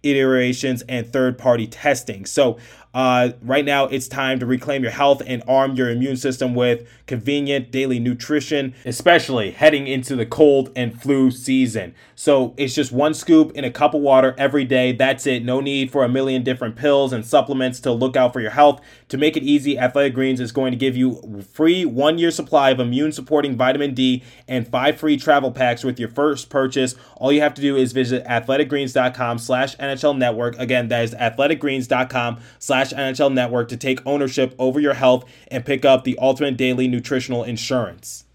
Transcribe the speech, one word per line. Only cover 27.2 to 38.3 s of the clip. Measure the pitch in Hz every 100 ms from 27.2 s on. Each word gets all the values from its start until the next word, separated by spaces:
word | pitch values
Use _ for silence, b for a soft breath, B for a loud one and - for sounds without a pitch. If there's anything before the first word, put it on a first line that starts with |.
| 131
you | 147
have | 147 139
to |
do | 139 139
is | 123
visit | 123 123 127 123
athletic | 117 117 139 143
greens | 143 135
dot | 131 127 127
com | 120 120
slash | 117 127 135 -
N | 139
H | 135
L | 147
network. | 135 123 113 120 117
Again, | 123 127 117
that | 120
is | 117 117
athletic | 117 120 143 160
greens | 147 135 120
dot | 127 127
com | 127 120 117 B B
slash | - 131 135
N | 135 135
H | 131
L | 143
network | 131 120 123 117
to | 123
take | 135 127 135
ownership | 147 135 127 131 -
over | 131 135
your | 147
health | 127 131 123 - B B
and | 131 123
pick | 135 139
up | 131
the | 131 120
ultimate | 127 131 143 127
daily | 127 127 127
nutritional | 123 - 135 127 120
insurance. | 117 113 - 127 101 87 - - _